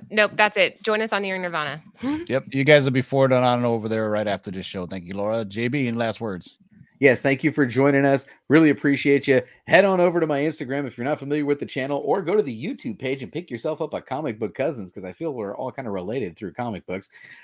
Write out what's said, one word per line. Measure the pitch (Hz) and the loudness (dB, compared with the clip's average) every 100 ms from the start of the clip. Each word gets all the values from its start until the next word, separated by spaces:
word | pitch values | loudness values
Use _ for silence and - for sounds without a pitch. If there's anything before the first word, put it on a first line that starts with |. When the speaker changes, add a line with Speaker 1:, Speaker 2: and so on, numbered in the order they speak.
| - | -4
Speaker 1:
nope, | 214 208 | 0 2
that's | - 214 208 | 4 2 4
it. | 170 - | 0 0
Join | 226 214 | -2 0
us | 220 | 0
on | 202 | -2
Ear | 196 185 | -2 -4
Nirvana. | 180 165 147 151 - - | -4 -4 -4 -8 -14 -10
<laughs> | 254 311 349 | -6 -6 -2
Speaker 2:
Yep. | 131 - | -4 -2
You | 135 | -2
guys | 139 147 | 8 8
will | 135 | 8
be | 127 | 0
forwarded | - 135 131 127 | 0 2 4 4
on | 123 123 | 4 2
over | 120 117 110 | 2 0 -2
there | 110 110 | -2 0
right | 107 104 | 0 0
after | 98 107 | -4 -6
this | 95 90 | -10 -8
show. | 95 87 | -8 -8
Thank | 95 | -8
you, | 87 | -10
Laura. | 95 104 113 | -6 -4 -2
J | 104 104 120 | -4 -4 -2
B, | 143 123 | 0 -2
any | 117 | 0
last | 113 104 | -2 -2
words? | 117 90 - - _ _ - - | -6 -8 -10 -20 _ _ -20 0
Speaker 3:
Yes, | 135 117 | 2 2
thank | 139 135 | 0 0
you | 156 | 0
for | 151 131 | 0 0
joining | 117 139 139 139 | 2 2 4 2
us. | 135 - - - | 0 -2 -18 2
Really | 151 156 | 6 6
appreciate | 135 147 135 143 139 139 | 4 2 2 4 2 4
you. | 127 - _ - | 2 2 _ 4
Head | 165 | 6
on | 196 185 | 6 4
over | 175 170 | 4 2
to | 156 | 0
my | 139 | 0
Instagram | 156 147 127 139 135 | -2 -4 -6 -4 -4
if | - | -4
you're | |
not | 127 151 | -4 -4
familiar | 139 151 | -2 -2
with | 143 143 | 0 -2
the | 113 | -2
channel, | 139 135 139 | -6 -4 -4
or | 143 196 | 0 0
go | 160 | 2
to | 208 | 0
the | 151 113 | 0 -4
YouTube | 170 262 123 101 | -8 -8 -8 -6
page | 131 135 | -4 -6
and | 117 | -6
pick | 127 - | -10 -8
yourself | 120 156 151 | -8 -6 -6
up | 165 | -6
a | 92 | -6
comic | - 131 151 107 | -6 -6 -6 -4
book | 107 | -6
cousins, | - 143 131 92 | -2 -4 -4 -12
'cause | 101 | -12
I | 92 | -14
feel | - 165 | -8 -8
we're | 127 101 | -6 -8
all | 131 131 | -6 -10
kinda | 127 123 | -8 -8
related | 95 92 131 95 80 | -6 -6 -6 -6 -8
through | 95 | -12
comic | - 123 95 - | -8 -8 -8 -8
books. | 92 - - - - | -10 -10 -20 -20 -20